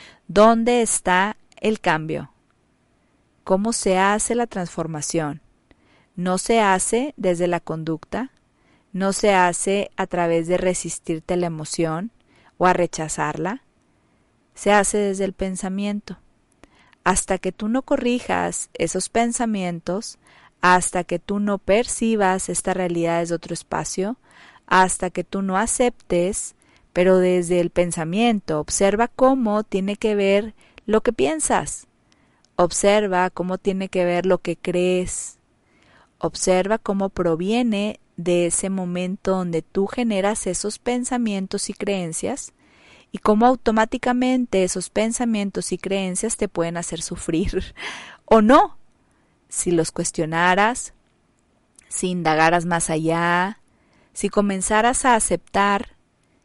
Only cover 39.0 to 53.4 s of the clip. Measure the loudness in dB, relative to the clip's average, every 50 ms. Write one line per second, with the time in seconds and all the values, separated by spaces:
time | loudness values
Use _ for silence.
39 | -4 -6 -6 -4 -2 -2 -2 -2 -2 -2 -4 -4 -4 _ -4 -2 -2 -2 -2 -2
40 | -2 0 0 0 0 0 -2 -2 -4 -4 -6 -4 -6 -8 -8 -6 -4 -4 -2 -2
41 | -2 -4 -2 -2 -2 -2 -2 -4 -4 -4 -6 -6 -6 -6 -8 -6 -4 -4 -2 -4
42 | -4 -6 -6 -6 -4 -6 -6 -6 -10 -16 _ _ _ _ _ _ _ -20 -20 -20
43 | _ _ -10 -2 2 2 4 6 6 4 4 2 0 0 2 2 2 0 0 -4
44 | -2 0 0 0 2 2 2 0 0 0 2 0 2 2 -2 -4 -6 -4 -2 -2
45 | -2 -2 -2 -2 -2 0 0 -2 -2 -4 -4 -6 -6 -6 -6 -6 -4 -4 -4 -2
46 | -2 -4 -4 -4 -4 -4 -4 -4 -4 -4 -2 -2 -2 -2 -2 -6 -6 -8 -8 -8
47 | -8 -10 -10 -8 -4 -2 0 0 0 0 -2 -4 -6 -6 -12 -14 -14 -14 -14 -14
48 | -16 -20 -20 -10 _ 4 4 6 8 8 8 6 6 4 -2 -14 -20 _ _ _
49 | _ _ _ _ _ _ _ _ _ -10 -8 -4 -2 0 2 2 0 0 -2 -6
50 | -6 -4 -4 -4 -4 -2 0 2 2 4 4 4 2 0 0 -4 -10 -14 -18 _
51 | _ _ _ _ _ _ _ _ _ _ _ _ _ _ _ -20 _ -12 -8 -6
52 | -4 -4 -2 0 2 2 4 6 6 4 4 2 0 0 -2 -2 -2 -2 -2 -2
53 | 0 0 0 0 2 2 2 2